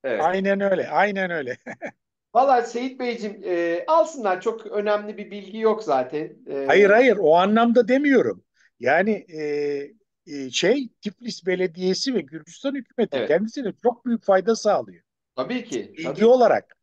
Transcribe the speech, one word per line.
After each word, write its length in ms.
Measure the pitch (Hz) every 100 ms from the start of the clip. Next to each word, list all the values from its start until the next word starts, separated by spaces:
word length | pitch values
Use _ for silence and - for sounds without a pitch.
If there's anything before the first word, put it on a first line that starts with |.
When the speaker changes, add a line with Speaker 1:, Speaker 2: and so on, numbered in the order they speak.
Speaker 1:
Evet. 180 | 135 110
Speaker 2:
Aynen 380 | 160 190 196 196
öyle, 280 | 196 185 160
aynen 420 | 156 202 196 185
öyle. 260 | 170 127 127 240 - - _
<laughs> 380 | _ _ _ 233
Speaker 1:
Vallahi 320 | 269 247 233
Seyit 320 | 240 262 254
Beyciğim, 420 | 247 220 214 196
e, 420 | - 175 170 170 -
alsınlar, 540 | 320 330 294 208 180
çok 240 | 226 220 202
önemli 520 | 208 208 208 208 208
bir 140 | 202
bilgi 260 | 202 190 220
yok 260 | 220 214
zaten. 540 | 156 135 - 151 160 - -
E, 160 | 143 135
Speaker 2:
Hayır, 240 | 170 202
hayır, 280 | 214 262 202
o 160 | 160 165
anlamda 520 | 196 220 240 233 226
demiyorum. 560 | 262 294 254 131 95 _ _ _ _
Yani, 320 | 120 156 202
e, 300 | 202 - 156 151 147 147 143 143 226 _ _ -
e, 220 | 143 131
şey, 400 | 123 175 277 247 _
Tiflis 440 | 208 - 240 - 180
Belediyesi 680 | 180 185 165 185 185 269
ve 80 | 240
Gürcistan 540 | 135 160 151 - 277 277
hükümeti 420 | 240 - 240 135
Speaker 1:
Evet. 100 | 110
Speaker 2:
kendisine 460 | 160 220 294 226 -
çok 220 | 240 247 247
büyük 180 | 233
fayda 320 | - 190 190 226
sağlıyor. 480 | 208 165 113 - _ _ _ -
Speaker 1:
Tabii 280 | - 247
ki, 300 | - 120 98 -
Speaker 2:
Bilgi 60 |
Speaker 1:
tabii. 220 | 160 156 220
Speaker 2:
olarak. 520 | 254 220 117 - _